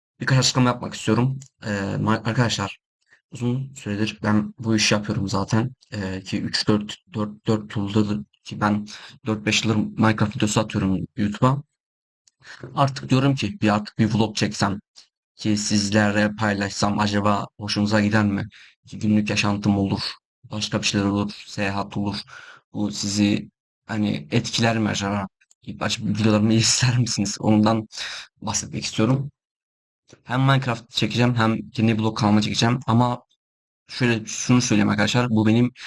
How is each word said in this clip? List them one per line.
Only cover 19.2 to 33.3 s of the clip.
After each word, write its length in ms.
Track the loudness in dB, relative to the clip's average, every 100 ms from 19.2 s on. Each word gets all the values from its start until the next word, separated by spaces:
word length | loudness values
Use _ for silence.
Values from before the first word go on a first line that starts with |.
| 2
yaşantım 480 | 0 0 0 2 2
olur, 240 | 0 -2 -6 -10 _ _
başka 380 | -12 -8 -4 -4
bir 60 | -2
şeyler 180 | 0 2
olur, 260 | 0 -2 -6 -12
seyahat 500 | -6 -4 -4 -6 -6
olur. 180 | -4 -6 -10 -18 -20 -20 _
Bu 180 | -6 -4
sizi 580 | -4 -4 2 2 2 -4 _ _ _ -8
hani 400 | -2 -2 -2 -2
etkiler 460 | -2 -2 0 0 2
mi 120 | 0
acaba? 380 | 0 -2 -4 -6 _ _ _ -14 -6
Açıp 260 | -6 -4 -4
videolarımı 460 | 0 2 4 4
<laughs> 80 | 4
izler 360 | 2 2 2 2
misiniz? 400 | 0 0 -4 -2
Ondan 480 | 2 4 4 2 -4 -10 -12 -12 -16 _
bahsetmek 440 | -8 -6 -6 -8 -6
istiyorum. 460 | 0 2 2 -2 -12 _ _ _ _ _ _ _ -20
Hem 180 | -4 2
Minecraft 500 | 4 4 0 -4 -6
çekeceğim 440 | -4 -2 2 2 2
hem 340 | 2 0 -4
kendi 280 | 0 2 2
vlog 180 | 0 2
kanalıma 240 | 4 4
çekeceğim 380 | 2 0 0 0 2
ama 360 | 2 2 -2 _